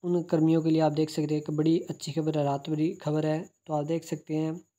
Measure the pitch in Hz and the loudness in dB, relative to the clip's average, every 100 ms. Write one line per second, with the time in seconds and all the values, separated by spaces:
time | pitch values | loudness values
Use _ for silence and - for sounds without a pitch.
0 | 180 175 170 160 160 165 160 156 156 151 | 0 0 2 2 4 4 4 4 2 2
1 | 156 - 147 151 147 151 160 165 - 156 | 0 0 -2 -2 -2 0 2 2 0 -10
2 | - 147 156 151 143 139 143 151 156 - | -6 -2 -2 0 0 -2 -4 -2 -2 -2
3 | - 151 156 156 190 _ - 151 147 165 | -2 0 0 -2 -6 _ -6 -4 -2 -4
4 | 165 156 - 156 160 170 _ | -4 -10 -4 -2 -2 -6 _